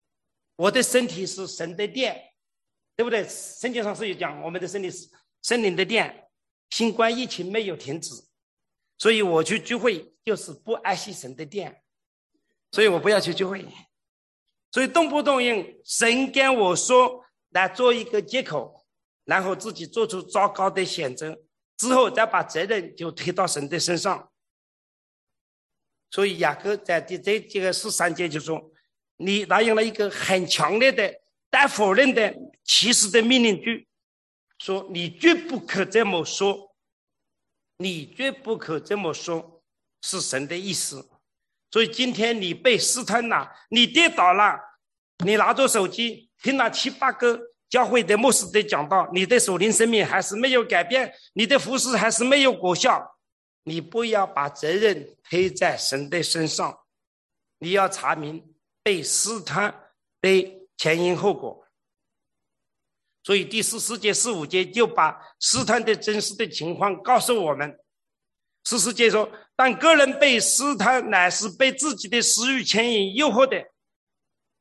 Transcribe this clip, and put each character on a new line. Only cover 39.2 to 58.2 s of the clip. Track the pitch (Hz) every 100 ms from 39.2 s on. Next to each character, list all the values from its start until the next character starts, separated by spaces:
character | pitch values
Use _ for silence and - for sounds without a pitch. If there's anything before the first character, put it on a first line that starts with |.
| - 165 - _ _ _ _ _
是 | - 190
神 | 139 131 139
的 | 175
意 | 196
思。 | 160 - 139 - _ _ _ _ _ _
所 | 220
以 | 226
今 | 226 254
天 | 190 226 233
你 | 180
被 | 170 262 208
试 | - 247
探 | 196 226 233
了， | 170 135 - -
你 | 226 233
跌 | 277 330
倒 | 320 180
了， | 185 208 147 - _ _ _ _ - 175
你 | 214
拿 | 196
着 | 208 269
手 | 226 185
机 | - 233 226 _ _
听 | 220 269
了 | 233
七 | - 254
八 | - 262
个 | - 240 233 240 _ -
教 | 247
会 | 220 240
的 | 180 208
牧 | 254
师 | - 180
的 | 202
讲 | 208 165 147
道， | 190 170
你 | 175 190
的 | 240
属 | - 180
灵 | 214
生 | 214 226
命 | 220 147
还 | 180
是 | 180 202
没 | 262
有 | 254
改 | 226 185
变， | 175 254 240 - _
你 | 185 226
的 | 277
服 | 190 262
侍 | 247 226
还 | 220
是 | 220
没 | 247 285
有 | 269
果 | 190 180 170
效， | 254 170 - _ _ _ _ _
你 | - 165
不 | 165 226 233
要 | 214 190
把 | - 143
责 | - 151
任 | 185 220 170 143 _
推 | - 170 185
在 | 185 175 127
神 | - 139 143
的 | 175
身 | 151 165 156
上， | - 165 - _ _ _ _ _ _ _ -
你 | 165
要 | 196 185
查 | - 135
明 | 156